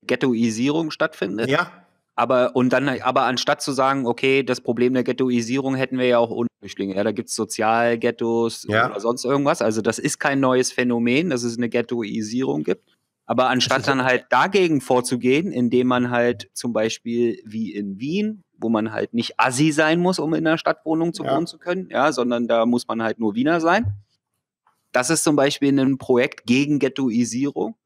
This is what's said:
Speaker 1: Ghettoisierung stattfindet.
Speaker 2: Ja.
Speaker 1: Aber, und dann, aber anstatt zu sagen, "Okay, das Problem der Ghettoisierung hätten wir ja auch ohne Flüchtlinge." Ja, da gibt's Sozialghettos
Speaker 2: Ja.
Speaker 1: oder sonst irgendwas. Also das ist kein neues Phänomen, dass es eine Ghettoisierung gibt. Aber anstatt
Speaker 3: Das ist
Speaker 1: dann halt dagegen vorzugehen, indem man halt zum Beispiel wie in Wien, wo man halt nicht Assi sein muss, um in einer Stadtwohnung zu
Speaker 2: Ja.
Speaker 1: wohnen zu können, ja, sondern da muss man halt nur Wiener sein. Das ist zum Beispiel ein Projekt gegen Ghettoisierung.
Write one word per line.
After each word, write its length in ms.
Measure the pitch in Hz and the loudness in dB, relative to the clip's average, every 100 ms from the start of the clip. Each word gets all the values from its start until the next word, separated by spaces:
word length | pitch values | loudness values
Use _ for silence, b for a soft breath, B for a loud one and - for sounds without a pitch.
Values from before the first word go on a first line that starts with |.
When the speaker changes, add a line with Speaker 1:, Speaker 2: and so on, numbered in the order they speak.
| - | -2
Speaker 1:
Ghettoisierung 840 | 123 135 117 117 110 131 151 160 | 0 0 2 0 0 -2 0 -4
stattfindet. 600 | - 160 - 202 110 117 | -2 -4 -2 -6 -4 -2
Speaker 2:
Ja. 300 | 143 175 - _ _ _ - | -2 -2 -8 _ _ _ -4
Speaker 1:
Aber, 380 | 120 127 123 127 | 2 2 2 2
und 160 | 127 | 2
dann, 160 | 127 139 127 | 2 0 -2
aber 200 | - 131 | 0 0
anstatt 380 | 123 123 - 147 | 0 0 -2 -2
zu 100 | - | -2
sagen, 340 | 131 135 139 123 | 0 2 2 0
"Okay, 380 | 117 135 135 | 0 2 2
das 160 | 123 127 | 2 -4
Problem 340 | - 117 123 | -2 0 2
der 100 | 127 | 2
Ghettoisierung 720 | 123 127 131 123 113 131 135 | -2 0 0 0 0 -2 -2
hätten 240 | 131 131 131 | -2 -2 0
wir 80 | 127 | 2
ja 120 | 120 | 4
auch 120 | 117 | 2
ohne 180 | 107 120 _ | 0 -4 _
Flüchtlinge." 340 | 101 - 98 | -18 -8 -4
Ja, 80 | 95 | -2
da 80 | 104 | -2
gibt's 220 | 104 113 | -2 -8
Sozialghettos 1300 | - 110 - 110 113 120 117 120 117 117 117 117 - - | -6 -6 -2 0 2 2 0 -2 -2 -2 0 -2 -4 -2
Speaker 2:
Ja. 180 | 107 117 | 0 0
Speaker 1:
oder 140 | 104 | -2
sonst 240 | 110 123 | -4 -2
irgendwas. 380 | 120 143 143 160 | 0 0 0 0
Also 200 | 107 110 | 0 0
das 160 | 110 110 | -2 -2
ist 200 | 147 - | -4 -2
kein 200 | 151 139 | 0 2
neues 320 | 135 127 127 | 2 2 0
Phänomen, 580 | - 123 120 117 127 180 | 0 0 0 2 2 0
dass 120 | 127 | -2
es 140 | 120 117 | -4 -4
eine 100 | 120 | -2
Ghettoisierung 960 | 120 117 120 104 113 107 120 135 147 | -2 -2 -4 -4 -6 -4 -4 -2 -2
gibt. 240 | 151 - _ _ _ _ _ | -2 -4 _ _ _ _ _
Aber 220 | 120 127 | 0 2
anstatt 320 | 127 - 131 | 2 2 0
Speaker 3:
Das 80 | 127 | 0
ist 0 | |
Speaker 1:
dann 160 | 135 | 0
halt 220 | 127 127 - | 2 0 2
dagegen 500 | 123 160 196 180 151 | 2 4 2 2 2
vorzugehen, 680 | - 127 123 127 120 135 185 | 2 0 2 -2 2 2 0
indem 380 | 127 120 123 127 | 0 2 2 2
man 220 | 123 123 | 2 0
halt 400 | 123 120 113 - | 0 0 -2 -8
zum 200 | - 127 | -8 -4
Beispiel 680 | 113 110 - - 117 120 107 | 0 -2 -4 -6 0 0 -2
wie 300 | 113 110 110 | -8 -8 -6
in 240 | 101 101 98 | -6 -8 -8
Wien, 440 | 131 185 214 214 _ _ | -4 -2 -4 -6 _ _
wo 100 | 113 | -2
man 240 | 113 110 | 0 0
halt 220 | 110 101 | -4 -4
nicht 200 | 117 113 - | -4 -4 0
Assi 320 | 120 123 156 | 0 4 2
sein 260 | 147 156 170 | 4 2 2
muss, 180 | 180 185 | 2 0
um 140 | 151 | -2
in 120 | 160 160 | 0 0
einer 120 | 160 | 0
Stadtwohnung 560 | - 156 - 160 170 | 0 -4 -2 -2 -2
zu 100 | 165 | -4
Speaker 2:
Ja. 60 | 143 | -2
Speaker 1:
wohnen 160 | 135 170 | -2 -2
zu 100 | - | -8
können, 300 | - 185 180 | -6 -6 -4
ja, 220 | - 143 | 0 0
sondern 340 | 135 120 120 120 | 2 -2 0 0
da 180 | 117 113 | 2 4
muss 200 | 120 - | 2 0
man 160 | 110 | -4
halt 160 | 113 110 | -2 -2
nur 160 | 113 | -2
Wiener 260 | 104 139 170 | 0 0 2
sein. 260 | 165 185 240 - _ _ _ _ _ _ _ _ _ | 2 2 0 -6 _ _ _ _ _ _ _ _ _
Das 180 | 127 127 | -2 0
ist 140 | 160 | 0
zum 120 | - 147 | 2 2
Beispiel 420 | 139 143 139 139 | 2 2 2 2
ein 200 | 135 135 | 2 0
Projekt 480 | - 127 135 - - | 0 2 2 -2 0
gegen 320 | 123 143 147 | 2 2 0
Ghettoisierung. 1000 | 135 131 135 113 117 113 143 143 - 226 | 0 -2 -2 0 -2 -2 -4 -4 -6 -8